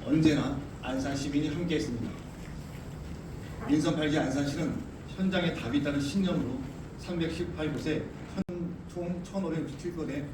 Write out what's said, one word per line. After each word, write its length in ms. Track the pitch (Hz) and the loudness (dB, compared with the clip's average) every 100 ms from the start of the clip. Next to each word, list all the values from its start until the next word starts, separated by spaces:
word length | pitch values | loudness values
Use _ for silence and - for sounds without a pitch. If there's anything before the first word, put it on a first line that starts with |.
언제나 560 | - 311 311 - - - - - | 4 6 8 6 2 -2 -4 -8
안산 340 | - 135 139 139 | -4 -2 0 0
시민이 340 | 147 143 156 | 0 2 2
함께했습니다. 600 | 151 165 151 123 117 101 - - - - - - - - - - - - - - - - | 0 2 2 0 -2 -2 -4 -10 -10 -10 -8 -8 -10 -10 -8 -8 -8 -8 -8 -8 -6 2
민선 280 | 151 170 156 | 4 6 4
팔기 220 | 151 156 | 4 4
안산시는 580 | 131 139 143 156 127 - - - - - | 2 2 2 2 0 -2 -6 -10 -10 0
현장에 380 | 190 180 170 | 2 4 2
답이 240 | - 117 143 | 0 0 2
있다는 240 | 143 143 | 2 2
신념으로 580 | - 196 185 156 - - - - - - | 2 2 4 2 2 -2 -6 -8 -10 -10
삼백십팔 720 | - 170 156 - 170 - 156 | -4 0 0 0 -4 0 -2
곳에 320 | 135 156 151 - - - 196 - | 0 0 0 -2 -8 -8 -4 -4
현-, 280 | 175 170 - - | -2 -4 -6 -8
총 300 | 175 175 185 | -4 -2 -2
천오백육십칠 720 | - 196 170 156 139 - 175 160 | -2 -2 0 0 -2 -4 -4 -4
건의 300 | 139 143 - | -2 -2 -4